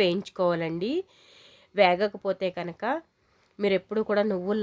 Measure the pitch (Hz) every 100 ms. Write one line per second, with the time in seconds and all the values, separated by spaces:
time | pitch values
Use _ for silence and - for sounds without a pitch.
0 | 185 185 - - 180 170 165 165 208 330
1 | - _ _ - - - _ - 185 180
2 | 208 202 196 190 185 180 170 165 220 320
3 | - _ _ _ _ - 202 190 - 214
4 | 220 208 208 185 185 214